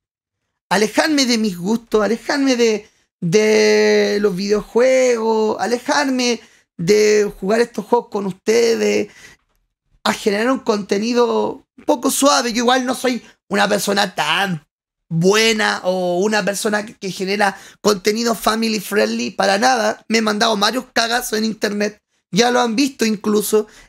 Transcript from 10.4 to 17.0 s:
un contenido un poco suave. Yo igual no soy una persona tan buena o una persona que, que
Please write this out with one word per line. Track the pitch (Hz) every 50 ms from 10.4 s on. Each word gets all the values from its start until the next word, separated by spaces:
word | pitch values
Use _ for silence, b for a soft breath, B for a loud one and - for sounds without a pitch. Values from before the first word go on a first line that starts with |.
| 226 254
un | 269 262
contenido | - - 214 208 190 - 208 202 220 233 247 240 240 226 226 214 214 - - - _ _ _
un | - -
poco | - 302 240 - 269
suave. | - - 269 285 285 277 247 240
Yo | 208 240
igual | 240 233 254 262 247
no | 254 254
soy | - - 254 254 220 B B B B _ -
una | 185 202 202 196
persona | 208 196 - 202 202 202 208 185 -
tan | - 151 151 160 180 196 190 175 151 _ _ _ _ _ _ _ _ _ -
buena | 165 165 170 190 208 220 226 226 226 214 208 208 208 - -
o | 185 185 185 180 180 175 180
una | 196 214 214 208 185
persona | 196 202 - - 220 208 208 208
que, | 220 -
que | _